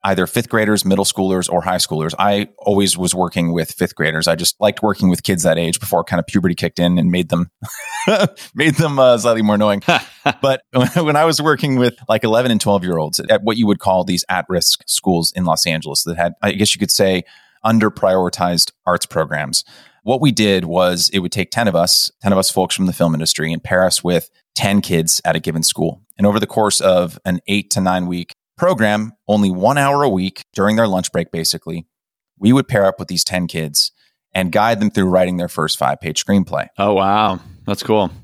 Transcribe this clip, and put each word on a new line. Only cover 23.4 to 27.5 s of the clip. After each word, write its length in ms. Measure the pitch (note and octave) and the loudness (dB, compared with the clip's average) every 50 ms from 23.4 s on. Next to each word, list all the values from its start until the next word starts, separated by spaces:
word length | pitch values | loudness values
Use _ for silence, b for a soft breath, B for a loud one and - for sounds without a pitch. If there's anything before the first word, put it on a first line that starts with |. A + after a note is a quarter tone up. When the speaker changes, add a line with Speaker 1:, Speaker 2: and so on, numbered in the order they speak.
| D#2 D#2+ | -2 -4
Speaker 1:
and 100 | E2 E2 | -4 -6
pair 220 | - - F#2 F2+ F#2 | -4 -2 0 2 2
us 180 | F#2 - - | 2 0 -2
with 280 | - F2 F2+ E2+ - - _ _ _ _ _ | -2 0 0 0 -2 -4 _ _ _ _ _
ten 240 | - - G2+ G2+ G#2 | -4 -2 0 0 0
kids 420 | F#2+ - F#2 E2 E2 E2 - - - | 0 0 -2 0 0 0 -2 -2 0
at 100 | E2+ D#2+ | -2 -2
a 60 | D#2+ | -2
given 200 | D#2 F#2+ D#2+ D#2+ | -2 -4 -6 -2
school. 400 | D#2+ - - - E2 E2 - - _ _ _ - | -2 -4 -2 -2 -4 -4 -4 -8 _ _ _ 0
And 80 | G2 | 0
over 140 | G#2 G2+ A2 | 2 2 2
the 80 | G#2+ - | -2 -2
course 320 | - - A2 G2+ G2 - | 0 0 0 2 0 0
of 400 | - F#2+ F#2 F2+ F2+ E2+ - - _ | 2 2 4 4 2 0 -6 -8 _
an 160 | F#2+ F2+ E2+ _ | -4 -4 -4 _
eight 220 | - | -4